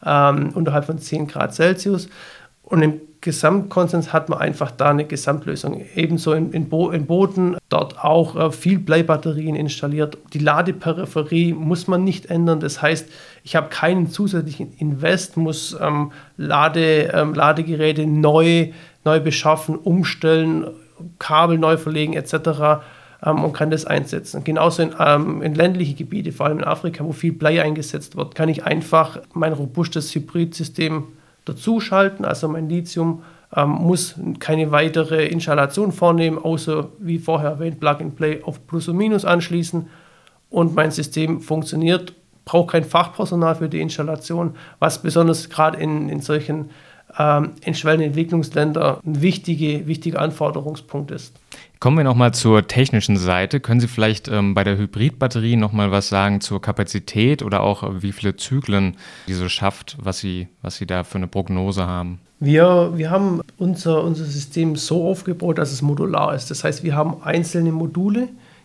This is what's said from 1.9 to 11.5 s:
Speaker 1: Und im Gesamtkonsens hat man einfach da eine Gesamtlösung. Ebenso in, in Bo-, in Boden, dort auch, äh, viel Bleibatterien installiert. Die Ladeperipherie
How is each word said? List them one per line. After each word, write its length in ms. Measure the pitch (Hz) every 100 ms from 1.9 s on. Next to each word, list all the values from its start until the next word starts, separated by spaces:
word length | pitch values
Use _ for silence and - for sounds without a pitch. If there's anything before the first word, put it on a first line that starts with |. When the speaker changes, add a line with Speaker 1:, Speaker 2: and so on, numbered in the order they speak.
| 190 - - - - - _
Speaker 1:
Und 200 | - 170
im 180 | 156 151 - -
Gesamtkonsens 880 | - 151 156 196 196 - 170 170 160
hat 180 | 160 156
man 100 | -
einfach 320 | 151 147 139
da 180 | - 147
eine 160 | 147 147
Gesamtlösung. 760 | 147 - 143 - 143 147 - - -
Ebenso 380 | 165 165 165
in, 180 | 156 160
in 180 | 165 151
Bo-, 220 | 160 175
in 160 | 165 147
Boden, 500 | 170 190 196 180 180 -
dort 340 | 160 139 -
auch, 320 | - 160 165 160
äh, 160 | 160
viel 260 | 156 175 190
Bleibatterien 800 | - 160 165 151 165 151 156 156
installiert. 600 | 147 143 143 147 151 - -
Die 60 | 147
Ladeperipherie 1120 | 147 147 175 170 165 165 190 165 151 165 170